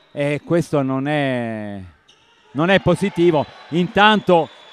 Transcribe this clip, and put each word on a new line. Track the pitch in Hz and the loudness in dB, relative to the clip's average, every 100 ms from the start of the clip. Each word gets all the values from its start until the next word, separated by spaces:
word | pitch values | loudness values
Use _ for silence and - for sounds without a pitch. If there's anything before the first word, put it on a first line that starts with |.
| _ | _
e | - 143 147 | -6 -4 -4
questo | - 170 - 151 | -2 -2 0 -2
non | 131 135 139 | -2 -2 -2
è, | 151 139 127 117 110 104 101 92 _ _ _ _ _ _ | -2 -2 -2 -4 -8 -10 -12 -14 _ _ _ _ _ _
non | 131 170 | -4 2
è | 190 | 2
positivo. | - 175 196 - 170 156 123 - - | 2 0 -2 0 2 2 -2 -10 -6
Intanto | 156 175 196 208 208 - 175 143 - - | -4 -2 2 4 2 2 2 2 -6 -20